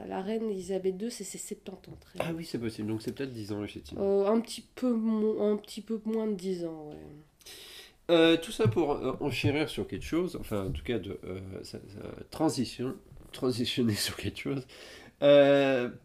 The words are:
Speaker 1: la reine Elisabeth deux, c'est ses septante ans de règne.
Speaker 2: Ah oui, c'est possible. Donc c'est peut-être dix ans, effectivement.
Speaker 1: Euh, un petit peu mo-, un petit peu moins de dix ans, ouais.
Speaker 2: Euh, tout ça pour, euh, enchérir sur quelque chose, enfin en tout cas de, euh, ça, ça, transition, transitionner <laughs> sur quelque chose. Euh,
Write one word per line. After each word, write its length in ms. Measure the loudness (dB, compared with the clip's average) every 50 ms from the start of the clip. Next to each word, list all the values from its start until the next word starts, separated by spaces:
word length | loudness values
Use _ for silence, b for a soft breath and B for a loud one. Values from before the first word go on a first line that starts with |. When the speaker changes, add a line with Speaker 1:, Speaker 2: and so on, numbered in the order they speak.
| -8
Speaker 1:
la 140 | -6 -6 -4
reine 280 | -4 -2 -2 -2 -2 -2
Elisabeth 460 | -4 -4 -2 -2 -2 0 0 0 0
deux, 140 | -2 -4 -6
c'est 160 | -6 -8 -10
ses 120 | -10 -10
septante 500 | -10 -10 -10 -12 -12 -12 -14 -14 -14 -14 -16
ans 80 | -18 -18
de 180 | -18 -10 -6 -4
règne. 80 | -2 -2
Speaker 2:
Ah 20 | -2
oui, 100 | -4 -6
c'est 120 | -4 -4 -4
possible. 280 | -4 -4 -4 -4 -4
Donc 140 | -2 -4 -4
c'est 100 | -4 -6
peut-être 220 | -6 -6 -6 -6 -6
dix 180 | -8 -6 -4
ans, 100 | -4 -4 -4
effectivement. 380 | -6 -8 -10 -14 -10 -6 -2
Speaker 1:
Euh, 240 | 0 2 4 4 4 4
un 80 | 4 2
petit 260 | 2 -2 -8 -14 -14 -16 -8
peu 180 | -2 0 0 2
mo-, 480 | 2 2 2 2 2 2 2 2 2 2
un 140 | 2 2
petit 240 | 0 -2 -8 -14 -12
peu 180 | -8 -6 -6 -4 -4
moins 220 | -2 -2 0 0
de 60 | 0 -2
dix 280 | -2 -2 -4 -2 -2 -4
ans, 240 | -6 -6 -8 -12 -12
ouais. 60 | -14 -14 -16 -18 -18 -20 -20 _ _ _ B B B B B B B B B B B B _ 4
Speaker 2:
Euh, 280 | 6 8 8 8 8
tout 160 | 6 2 -2 -2
ça 160 | 2 2 4
pour, 240 | 4 4 4 2 2
euh, 240 | 0 0 -2 -2 0
enchérir 480 | -2 -2 0 0 2 2 2 2 2
sur 180 | 0 -2 -4 -4
quelque 200 | -4 -4 -8 -4
chose, 320 | -2 0 0 0 0 -4 -8
enfin 280 | -6 -4 -2 -2 -2
en 40 | -2
tout 100 | -4 -4 -4
cas 140 | -2 -4
de, 220 | -2 -4 -6 -10 -10 -8
euh, 140 | -8 -8 -8 -10 -10 -10 -12
ça, 160 | -12 -12 -14 -14 -14 -14
ça, 100 | -14 -12 -12 -12 -12 -14 -14 -8
transition, 640 | -2 0 2 2 2 2 -2 -2 -4 -6 -6 -6 -6 -8 -14 -20 -20 -20 -18 -16 -6
transitionner 600 | -2 0 0 2 2 0 0 2 2 2 2 2
<laughs> 0 |
sur 200 | 2 0 -4 -4
quelque 240 | -4 -6 -6 -6 -6
chose. 260 | -4 -4 -4 -4 -6 B B B B B B B B B B 4
Euh, 680 | 6 8 10 10 10 10 8 6 6 4 4 2 0 -2 -4 -10 -16